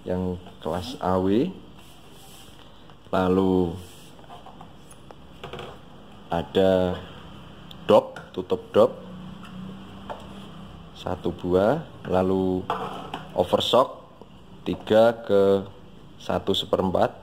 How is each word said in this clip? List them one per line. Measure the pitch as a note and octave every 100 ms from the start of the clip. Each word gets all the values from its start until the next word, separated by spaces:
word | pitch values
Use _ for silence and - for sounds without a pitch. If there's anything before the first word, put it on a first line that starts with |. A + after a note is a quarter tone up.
yang | - F#2 F#2 F2+ - -
kelas | - E2+ F2 C3+
A | F2 F#2
W, | F#2 G#2 E3 F#3 - - - - - - - - - - - - - - -
lalu | F#2+ F#2 F#2 F#2+ F#2 F2+ F2 - - - - - - - - - - - - - - - - - - - - - - - - -
ada | E2+ D#2 - F#2+ F#2+ F#2 F2+ D#2+ - - - - - - - -
dop, | G#2 - - -
tutup | - F2+ F#2 -
dop | G#2 A2 - - - - - - - - - - - - - - - - - - - - -
satu | - F2+ - -
buah, | F2+ F2+ G2+ D3 D#3 - -
lalu | F2+ F#2 F#2+ F#2+ F#2 F#2 - - - - - - -
overshock | F#2 - - A#2 C3+ - - - - - - -
tiga | - F2 - G#2+ A#2 A#2 -
ke | G2+ G2 G2 G2+ - - - - -
satu | - F2+ - G2
seperempat | - - F#2 F2+ A#2 -